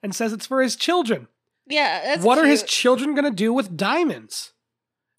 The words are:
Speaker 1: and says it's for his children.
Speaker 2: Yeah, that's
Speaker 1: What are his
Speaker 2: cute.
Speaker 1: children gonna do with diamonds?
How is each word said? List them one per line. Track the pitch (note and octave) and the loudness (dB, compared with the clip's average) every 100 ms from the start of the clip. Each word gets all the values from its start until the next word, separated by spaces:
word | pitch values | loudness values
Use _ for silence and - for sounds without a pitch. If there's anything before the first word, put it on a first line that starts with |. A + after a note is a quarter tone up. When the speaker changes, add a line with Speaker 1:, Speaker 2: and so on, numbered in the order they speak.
Speaker 1:
and | G#3 | -10
says | F#3+ A3+ | -4 -4
it's | G#3+ - | -6 -4
for | C4 | 0
his | C4 | 0
children. | - - F4+ B3 F3+ A#2+ _ _ _ - | -2 0 0 0 -2 -6 _ _ _ -6
Speaker 2:
Yeah, | D4+ C4+ E3 | 0 0 0
that's | F3 C#4+ | -2 0
Speaker 1:
What | G3 C4+ | 4 4
are | D#4 | 6
his | D4 | 4
Speaker 2:
cute. | - | 2
Speaker 1:
children | - B3 B3 C#4+ | 0 2 2 0
gonna | C#4+ C#4+ | -2 -2
do | F#3+ A3 | 0 0
with | B3 G#3 D#3+ | 0 -2 -4
diamonds? | G3 D4+ E4 C3 A2 - - _ _ _ _ _ _ | -2 0 -2 -4 -10 -14 -14 _ _ _ _ _ _